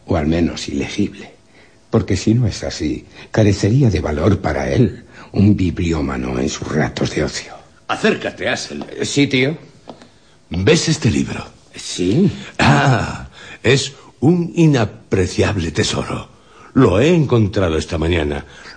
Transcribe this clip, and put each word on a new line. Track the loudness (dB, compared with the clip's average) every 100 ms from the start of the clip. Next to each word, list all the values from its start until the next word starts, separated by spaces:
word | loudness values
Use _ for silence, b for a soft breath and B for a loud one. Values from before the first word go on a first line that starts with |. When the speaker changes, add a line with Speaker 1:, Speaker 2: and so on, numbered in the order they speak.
| -4
Speaker 1:
o | -2
al | 0
menos | 0 0 -2 -6
ilegible, | -6 -4 -2 -4 -4 -20 -20 b b b b _
porque | -2 0 0
si | 2
no | 2 2
es | -2
así, | -8 -6 -6 -6 -10 B B
carecería | 2 2 2 2 4 4
de | 2
valor | -2 0 2 2
para | 0 -4 0
él, | 2 2 0 B B B
un | 2 4 4
bibliómano | 0 0 -2 -2 -4 -4 -4 -4
en | -4
sus | -6 -4
ratos | -2 -2 -2 -4
de | -2
ocio. | -4 -6 -12 -18 -20 _ -8
Speaker 2:
Acércate, | -2 0 0 -6 -6 -6
Axel. | -6 -8 -10 -12 -8
Speaker 1:
Sí, | -2 0 2
tío. | 2 0 -2 -12 -20 -20 -20 b b b b _
Speaker 2:
¿Ves | 0 2 2 2
este | 0 0
libro? | 0 -2 -6 -12 -20 _
Speaker 1:
Sí. | -16 -12 -2 0 2 2 B B 0
Speaker 2:
Ah, | 2 4 4 2 -2 -8 -14 B B B
es | 2 2 0 B B _
un | 2 2 0
inapreciable | 2 4 4 0 -6 -4 -2 0 0 0 0 -4
tesoro. | -2 -2 -4 -6 -10 -12 B B B B
Lo | 4 4 4
he | 4
encontrado | 4 4 2 2 0 0 0
esta | -2 -4
mañana, | 0 0 0 -4 -8 B B